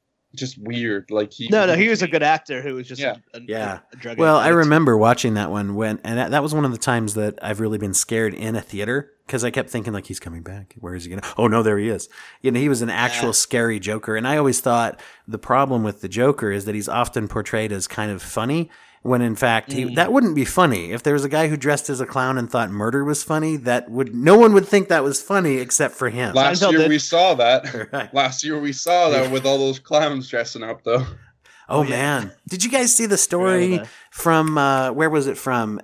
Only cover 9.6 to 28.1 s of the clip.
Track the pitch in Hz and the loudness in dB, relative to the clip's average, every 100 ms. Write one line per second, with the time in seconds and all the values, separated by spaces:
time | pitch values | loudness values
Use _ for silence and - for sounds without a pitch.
9.6 | - 120 113 104 - 92 85 82 85 98 | -6 -6 -6 -8 -8 -14 -12 -14 -14 -16
10.6 | 95 - 85 90 85 95 - - 113 113 | -18 -16 -12 -12 -10 -12 -8 0 2 4
11.6 | 110 101 107 98 - - - - 131 120 | 2 0 -2 -4 -8 -18 -20 -4 -2 0
12.6 | 147 120 117 101 123 - 120 104 - 123 | 0 0 0 0 -2 0 -2 -2 0 0
13.6 | 117 107 92 107 - 110 123 151 139 - | 0 -2 -4 -6 -4 -4 0 0 2 0
14.6 | 127 120 113 - - - - 110 - 127 | 0 0 0 -6 -16 -20 -12 -12 0 2
15.6 | 139 123 107 104 95 104 131 143 110 101 | 2 0 -2 -4 -8 0 2 2 -2 -2
16.6 | 101 104 101 120 120 120 107 113 101 113 | -4 -6 -4 -2 -2 -2 -4 -6 -4 -4
17.6 | 107 101 - - 104 95 - - 117 160 | -4 -6 -6 -6 -6 -8 -8 -6 -2 -2
18.6 | 160 - _ _ 120 123 120 110 127 113 | -4 -10 _ _ -2 0 0 0 0 0
19.6 | - 135 127 127 180 262 226 151 123 - | -2 -6 -4 0 2 4 2 2 0 2
20.6 | 170 101 85 113 147 143 139 151 160 151 | 2 2 -4 -4 0 0 0 0 0 0
21.6 | 139 143 - 131 127 131 127 131 120 127 | 0 -2 -2 -6 -4 -2 0 -2 -2 -2
22.6 | 107 101 110 139 143 151 - 156 156 151 | -2 -2 -2 0 0 -2 -2 -2 -2 -2
23.6 | 123 120 117 120 131 120 147 208 226 196 | 0 -2 -2 -4 -4 0 6 10 10 8
24.6 | 180 202 185 165 139 139 - 196 170 131 | 6 2 4 2 2 -2 -2 0 2 0
25.6 | 123 - 139 - 123 117 120 127 139 175 | -2 0 -2 -2 -4 -2 -2 2 2 2
26.6 | 196 160 156 151 - 165 185 139 117 127 | 2 4 4 2 0 2 4 4 4 4
27.6 | 131 120 107 139 110 | 0 -8 -8 -8 -4